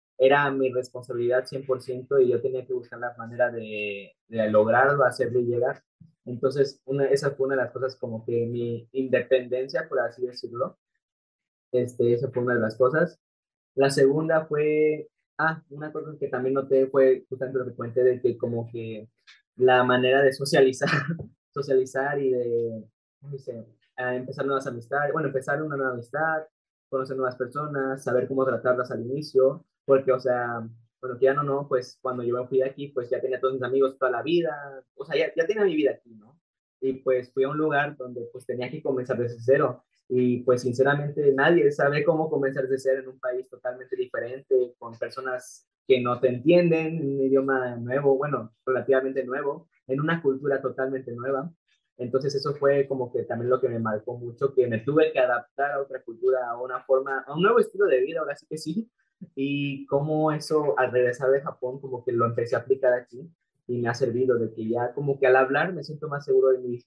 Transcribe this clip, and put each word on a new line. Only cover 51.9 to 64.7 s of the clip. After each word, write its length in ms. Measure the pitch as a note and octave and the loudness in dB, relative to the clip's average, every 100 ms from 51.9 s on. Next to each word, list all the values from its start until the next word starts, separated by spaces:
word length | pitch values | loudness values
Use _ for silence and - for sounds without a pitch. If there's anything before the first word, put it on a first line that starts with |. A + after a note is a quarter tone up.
| - | -12
Entonces, 380 | B2 C3 C3 | -2 -2 -2
eso 200 | C#3 C#3+ | -4 -4
fue 340 | C#3 C#3 C#3 C#3 | 0 2 2 0
como 240 | C3+ B2 | -4 -4
que 100 | A#2 | -6
también 260 | - A#2 A#2+ | -4 -4 0
lo 100 | B2 | 0
que 80 | B2+ | 0
me 100 | A#2 | -2
marcó 380 | A2+ G#2+ B2 A#2+ | -4 -4 -6 -10
mucho, 380 | A#2+ A#2 C#3 | -10 -4 -2
que 120 | - A#2+ | 2 2
me 120 | A2+ | 0
tuve 340 | C3+ D3+ D#3 | 2 2 4
que 80 | - | 2
adaptar 520 | B2+ B2 - - C#3+ | 0 0 -4 -6 -4
a 80 | - | -4
otra 220 | C#3 C3+ | -6 -10
cultura, 460 | - A2+ B2+ C3 A#2+ | -12 -2 0 0 -2
a 120 | A#2+ | -6
una 200 | B2+ B2+ | -6 -6
forma, 400 | - C3+ C#3 C3+ C3+ | 0 0 2 -6 -6
a 80 | |
un 80 | D3+ | 2
nuevo 160 | F3 A#3+ | 4 4
estilo 260 | A3 F#3+ G3+ | 2 2 4
de 140 | B2+ | 4
vida, 200 | C3 E3 | 2 -2
ahora 140 | D#3 C#3+ | -6 -8
sí 100 | - | -10
que 80 | D#3 | -10
sí, 340 | D#3 F3 A3+ _ _ - - | -6 -6 -8 _ _ -20 -14
y 520 | - C#3 C#3+ C#3+ C#3 - | -6 -4 -2 -4 -6 -2
cómo 460 | C#3+ D3+ D#3 D#3 | -2 0 0 0
eso, 460 | D3+ - D#3 D3 B2+ | -2 -2 0 0 0
al 140 | B2+ | 2
regresar 380 | B2 B2 B2 C3 | 2 2 2 2
de 100 | C#3 | 0
Japón, 400 | D3+ - B2+ C3+ | 0 -8 -10 -8
como 240 | C3+ B2 | -10 -8
que 80 | B2 | -2
lo 140 | A#2 A#2 | 0 0
empecé 300 | A#2 A#2 A#2+ | 0 -2 -2
a 40 | |
aplicar 320 | B2 C3 B2+ | 0 2 2
aquí, 360 | B2 - B2 E3 _ _ _ - | 0 -4 -18 -18 _ _ _ -8
y 120 | A#2+ | -4
me 100 | A#2 | -2
ha 60 | |
servido 440 | A#2 B2 A#2 B2+ A#2 | -2 -2 0 0 0
de 140 | A2 | -2
que 160 | - | -4
ya 240 | A2 | -4